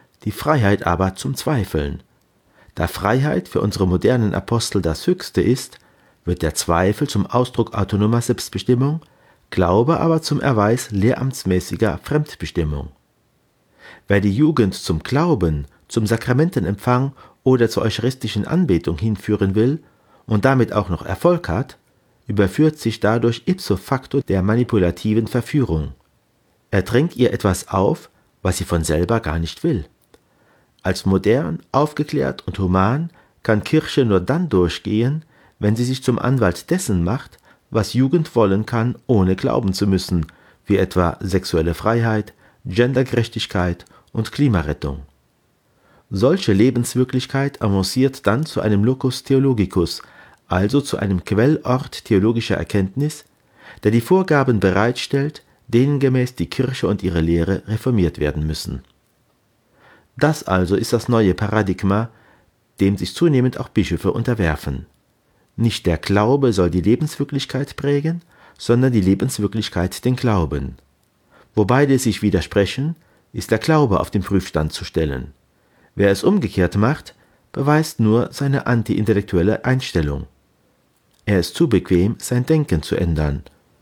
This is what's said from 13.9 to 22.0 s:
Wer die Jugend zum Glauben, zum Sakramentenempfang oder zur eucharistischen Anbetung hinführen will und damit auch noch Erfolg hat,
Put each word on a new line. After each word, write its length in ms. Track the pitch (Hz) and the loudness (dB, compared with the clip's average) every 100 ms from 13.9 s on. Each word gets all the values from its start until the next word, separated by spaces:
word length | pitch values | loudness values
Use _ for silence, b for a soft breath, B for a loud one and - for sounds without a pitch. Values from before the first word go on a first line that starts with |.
| B - | B 0
Wer 120 | 101 | 2
die 140 | 101 | 2
Jugend 400 | 101 156 139 101 | 2 2 4 0
zum 300 | - - 80 | 0 -4 -4
Glauben, 640 | - 135 170 127 87 73 69 b b | -2 0 0 2 0 -2 -6 b b
zum 200 | 120 107 | -2 0
Sakramentenempfang 1040 | 117 - 127 170 127 85 101 - 123 139 B B B | -2 0 2 2 0 -2 -2 0 0 -2 B B B
oder 260 | 131 127 113 | 2 4 2
zur 140 | - | 2
eucharistischen 600 | 110 - 127 - 107 107 | -2 0 -4 -4 -6 -4
Anbetung 540 | - 175 185 170 - 78 | -2 0 2 2 0 -2
hinführen 560 | 113 104 - 104 98 | -2 -2 -2 0 2
will 240 | 101 120 156 b b b b - | 2 2 0 b b b b -2
und 180 | 110 | 2
damit 280 | 131 135 113 | 2 2 2
auch 160 | 104 95 | 0 -2
noch 180 | 85 - | -6 -6
Erfolg 420 | 95 - 175 - | 0 2 0 -2
hat, 300 | 85 131 - _ _ | -4 -4 -12 _ _